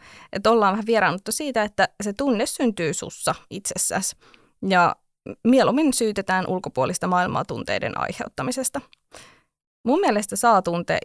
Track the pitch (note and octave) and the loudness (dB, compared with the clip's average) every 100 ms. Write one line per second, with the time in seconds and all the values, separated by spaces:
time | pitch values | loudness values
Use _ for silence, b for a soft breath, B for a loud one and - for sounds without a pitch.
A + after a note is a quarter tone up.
0 | B B B - G#3+ A#3 G3 G#3 G#3+ A3 | B B B -2 2 4 4 2 0 2
1 | F3+ F3+ - - D4 A#3 G#3 - F#3+ - | 2 0 -4 -4 -2 -2 0 0 0 -2
2 | G#3 G3+ C#4 G#3 C#4 - B3 G3 E3 - | -6 -2 0 2 0 0 -2 0 -2 -4
3 | - - - - - G3 - - - - | -8 -4 -4 -4 -8 -10 -6 -4 -2 -2
4 | F#3+ - b b b _ F#3+ F3+ E3+ - | -4 -8 b b b _ 0 4 4 0
5 | _ _ - - A3+ C4 F#3+ C4 D#4 - | _ _ -18 -2 4 4 4 4 2 2
6 | A3 G3+ F#3+ F#3 - F#3 - - C3 F3+ | 0 -2 -2 -2 -2 -4 -4 -2 -2 -2
7 | F#3 F3+ F3+ C3 - A2+ - G2+ A2 - | 0 0 0 -2 -4 -6 -4 -4 -4 -4
8 | - - - - C#3 C4+ B3+ C#4 - _ | -6 -6 -10 -6 -6 -4 -4 -6 -10 _
9 | _ B B B B _ _ _ A#3 D#4+ | _ B B B B _ _ _ 0 2
10 | F4+ D#4 D#4 G3+ A#3+ G3+ F3 F3 E3 D#3+ | 2 2 -2 0 4 4 2 -2 -2 -2